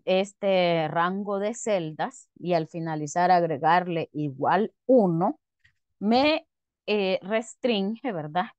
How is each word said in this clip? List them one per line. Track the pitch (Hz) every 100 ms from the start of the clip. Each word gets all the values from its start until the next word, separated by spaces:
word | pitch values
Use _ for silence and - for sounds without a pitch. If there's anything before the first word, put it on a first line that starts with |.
| -
este | 185 202 - 202 185 175 165 156
rango | 165 175 190 202 196
de | 208
celdas | 233 226 196 156 156 185 - _ -
y | 170
al | 170 156
finalizar | 170 165 151 151 175 180
agregarle | 180 165 143 160 180 180 165 -
igual | 151 147 131 139 180 220 _ -
uno, | 254 190 165 202 302 _ _ _ _ _ -
me, | 202 240 294 320 - _ _ _ -
eh, | 208 190 185
restringe, | 185 220 233 - 247 208 196 226 262
¿verdad? | 175 151 175 233